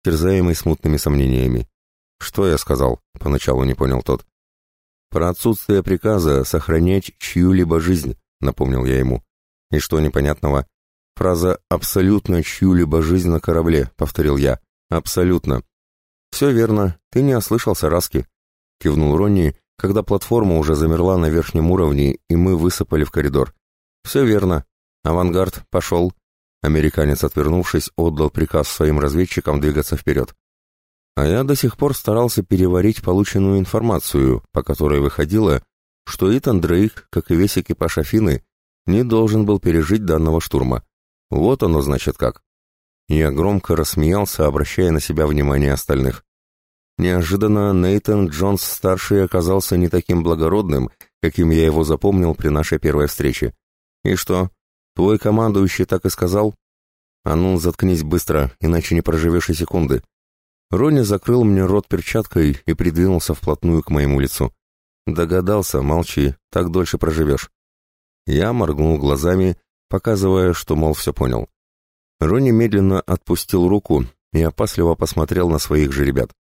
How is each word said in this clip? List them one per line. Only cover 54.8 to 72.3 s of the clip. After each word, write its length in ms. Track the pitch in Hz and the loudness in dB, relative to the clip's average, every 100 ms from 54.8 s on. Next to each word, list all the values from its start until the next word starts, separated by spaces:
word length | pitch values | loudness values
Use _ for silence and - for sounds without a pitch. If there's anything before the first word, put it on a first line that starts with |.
| _ - | _ 0
твой 220 | 92 107 | 2 2
командующий 680 | 110 107 113 101 95 - 92 | 2 2 2 2 0 0 -2
так 180 | 92 | -2
и 60 | 95 | -2
сказал?" 460 | - 90 98 107 104 _ _ _ _ _ _ | -2 -2 0 -2 -4 _ _ _ _ _ _
"А 140 | - 78 | -2 0
ну, 200 | 92 92 | 2 0
заткнись 460 | 85 - 95 87 | 0 0 0 0
быстро, 480 | 76 85 - 76 67 - | 0 -2 0 -2 -2 -2
иначе 360 | 80 85 - 82 | -2 0 0 -2
не 60 | |
проживёшь 480 | 82 80 82 85 - | 0 0 0 0 -2
и 40 | |
секунды". 500 | 80 87 90 73 65 - _ _ _ _ _ - | -4 -2 -2 0 -2 -4 _ _ _ _ _ -6
Ронни 280 | 92 143 147 | 0 2 2
закрыл 460 | 107 101 - 120 110 | 2 -2 0 2 4
мне 200 | 98 92 | 2 2
рот 220 | 101 - | 0 -2
перчаткой 760 | 92 - 113 107 92 76 69 - | -6 -4 -4 -2 0 0 0 -4
и 80 | |
придвинулся 600 | 80 85 80 92 90 - | -2 -2 0 2 2 -2
вплотную 480 | 82 - 73 87 82 | -4 -4 -2 0 0
к 100 | - | 0
моему 280 | 76 71 69 | 0 0 0
лицу. 340 | 67 - 64 - _ _ _ _ - | -2 -2 -6 -6 _ _ _ _ -8
"Догадался, 760 | 78 85 92 90 104 92 69 | -4 -2 0 0 0 0 -2
молчи, 540 | 69 80 85 - 69 67 _ | 0 -2 -2 -2 -2 -2 _
так 180 | 90 87 | -4 -2
дольше 280 | 87 87 - | -2 -2 -2
проживёшь". 520 | 80 80 76 67 - _ _ _ _ _ _ _ - | -2 0 0 0 -4 _ _ _ _ _ _ _ -4
Я 240 | 71 101 | 0 0
моргнул 460 | 120 87 73 78 78 | 0 0 0 0 2
глазами, 580 | 71 69 82 92 92 87 _ _ - | 0 0 0 2 0 -2 _ _ -8
показывая, 640 | 98 - 104 95 95 90 | -6 -2 0 2 2 2
что, 240 | 85 - 76 | 0 -2 0
мол, 180 | 78 76 | 0 -2
всё 180 | - | -4
понял. 340 | - 64 58 - _ _ _ _ _ _ - | -2 -2 -2 -6 _ _ _ _ _ _ -4
Ронни 320 | 78 | 0